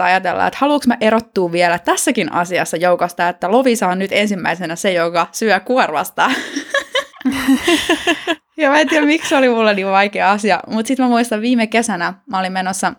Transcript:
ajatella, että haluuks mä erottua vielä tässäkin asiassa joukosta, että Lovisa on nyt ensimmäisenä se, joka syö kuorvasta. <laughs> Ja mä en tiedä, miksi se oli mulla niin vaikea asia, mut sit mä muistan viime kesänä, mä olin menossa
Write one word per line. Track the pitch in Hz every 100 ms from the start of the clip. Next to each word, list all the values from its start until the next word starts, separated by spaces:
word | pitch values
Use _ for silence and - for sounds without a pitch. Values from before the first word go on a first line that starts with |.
ajatella, | 180 190 185 185 185
että | -
haluuks | 285 - 247
mä | -
erottua | 220 220 233 196 175
vielä | 170 175 170
tässäkin | 302 370 320 226 170
asiassa | 175 175 175 165 165
joukosta, | 180 175 175 - 175
että | 175 180
Lovisa | 233 262 233 185
on | 185
nyt | 190
ensimmäisenä | - 208 202 156 170 165 170
se, | 202
joka | 175 170 170 170
syö | - 220 190
kuorvasta. | - 254 175 147 143 - 196 262 - 277 - 554 - 523 571 -
<laughs> | 262 269 262 262 - 339 - 320 349 311 - 320 _ -
Ja | 285
mä | 294
en | 311
tiedä, | 311 294
miksi | 320 -
se | 294
oli | 254
mulla | 226 220
niin | 202 196
vaikea | 190 202 190 180
asia, | 208 208 175 -
mut | 220 220
sit | 262
mä | 254
muistan | 233 240 214
viime | 233 247 220
kesänä, | 226 226 180 170 185 -
mä | 190
olin | 185
menossa | 190 185 190 185